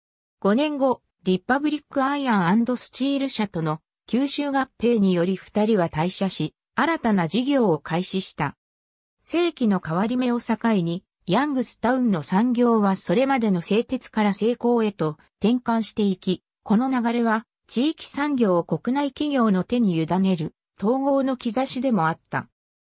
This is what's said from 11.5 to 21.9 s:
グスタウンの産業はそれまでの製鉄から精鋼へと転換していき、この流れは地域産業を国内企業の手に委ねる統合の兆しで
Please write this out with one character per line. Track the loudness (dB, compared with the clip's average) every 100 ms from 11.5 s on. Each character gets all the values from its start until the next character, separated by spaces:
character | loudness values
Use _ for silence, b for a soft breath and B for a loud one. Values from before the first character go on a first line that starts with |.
グ | -2
ス | -4 -2
タ | 0
ウ | 0
ン | 2
の | 0
産 | 0 0 2
業 | 2 2 4
は | 2 0
そ | 0
れ | 0 2
ま | 0
で | 0
の | 0
製 | 0 -2
鉄 | -2 -6 -4
か | -2
ら | 0
精 | 0 -2 0
鋼 | 0 2
へ | 0
と | -2 -4 -6 b _
転 | 0 0
換 | 0 -2
し | -2
て | 0
い | 0 0
き、 | -2 -4 _ _
こ | 0 2
の | 2
流 | 0 0
れ | 0
は | 0 0 -4 _ -8
地 | -2 -2
域 | -2 -8
産 | -4 -2 2
業 | 2 2
を |
国 | 0 -4 -2
内 | -2 -2
企 | -2 -2
業 | 2 2
の | 2
手 | 0 0
に | 0 0
委 | 0 0
ね | 0
る | 0 -4 -10 _ -6
統 | -2 0
合 | 0 0
の | 0 -2
兆 | -4 -2 -2
し | -2
で | 0